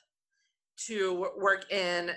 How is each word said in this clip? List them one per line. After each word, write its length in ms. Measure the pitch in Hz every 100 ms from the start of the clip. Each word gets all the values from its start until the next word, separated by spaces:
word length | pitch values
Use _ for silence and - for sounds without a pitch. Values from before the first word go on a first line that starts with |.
| _ _ _ _ _ _ _ - -
to 440 | 214 190 180 185 -
work 340 | 196 190 -
in 400 | 202 180 175 175